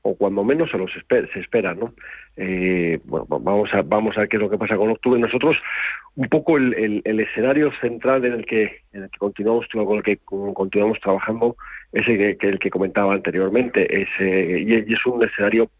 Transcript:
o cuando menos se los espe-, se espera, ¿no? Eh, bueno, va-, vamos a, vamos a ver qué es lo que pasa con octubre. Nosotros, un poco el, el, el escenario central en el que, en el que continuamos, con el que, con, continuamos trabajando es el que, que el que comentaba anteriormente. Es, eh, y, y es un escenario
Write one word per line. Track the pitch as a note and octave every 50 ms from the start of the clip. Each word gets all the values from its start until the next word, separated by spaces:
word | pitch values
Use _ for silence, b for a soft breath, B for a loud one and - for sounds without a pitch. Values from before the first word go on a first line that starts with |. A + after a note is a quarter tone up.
o | _ A2 F#2+
cuando | _ G#2 G2 G2 G2+ G2+
menos | A#2 C#3+ D#3+ E3 -
se | - F#2
los | F#2 F#2 -
espe-, | - - _ B2+ A#2+ - -
se | - G2
espera, | F2+ - - A#2 G2 F#2 E2+
¿no? | F2+ A2+ A#2+ - B B B B B B B _
Eh, | - F#2+ F#2 F#2 F2+ F#2 F#2 F#2 F2+ E2+ E2+ E2 D#2 -
bueno, | - C#2+ A#1+ G1+
va-, | - C#2+ C2
vamos | A#1 F#2 G2+ G#2 G#2 - -
a, | G2 -
vamos | D#2+ G#2 G#2+ A2 G#2+ -
a | A2
ver | G#2 G2+
qué | -
es | G#2+
lo | G#2+ G2
que | G#2
pasa | G2 A2 G#2 A2
con | F#2+ G#2 A2
octubre. | A2+ - - B2+ B2 A#2+
Nosotros, | A#2 G#2 A2 B2+ C3+ D#3+ D3 - B B B B B B B B B B B
un | C#3+ B2+
poco | A#2+ - D#3 D3+ - D#3+
el, | C#3+ C3 B2 A2+
el, | - A2 G#2+ G#2+ G#2 -
el | G#2+ A2 G#2+
escenario | G#2+ - - G#2 A2+ C3 C#3 D3+ D3+ C#3 - -
central | - A#2 A#2+ A#2 A#2+ B2+ C3+ C3+ B2
en | B2 A#2+
el | A2+ G#2+
que, | - A#2 A2 G#2+ G#2 - - _ _ -
en | G2+ F#2+
el | F#2+
que | - _
continuamos, | G2+ G2+ - - G#2 A2 A2+ A#2 A2+ -
con | - A2+ G#2 G2 G#2+
el | G#2 -
que, | G#2+ G2+
con, | - _ - G2 G2 G2+ G2+ G2
continuamos | - G2 F#2+ - G#2 G#2 A2 A2 -
trabajando | - G2+ F#2+ G2 - - A2 A2+ A#2 A#2+ A#2+ B B B B B B B -
es | A2 G#2
el | A#2 A#2
que, | G2 G2+ G#2 G2
que | - -
el | G2 F#2+
que | F#2 - G2
comentaba | - F#2 F#2+ F#2 - G2+ G2+ G2 G2
anteriormente. | F#2+ - E2+ D#2+ F#2 F#2+ F#2+ G2+ A#2+ B2+ A#2+ - G#2 F2+ - - G2
Es, | G2 - - -
eh, | F#2+ F#2+ F#2 F#2+ F2+ E2 F2+ E2
y, | F#2 G#2+ A#2 A2+ G#2 G#2
y | A2+
es | G#2 -
un | B2 B2 A#2+ A#2
escenario | G#2 - - G2+ G2+ G#2+ A2+ A2+ - _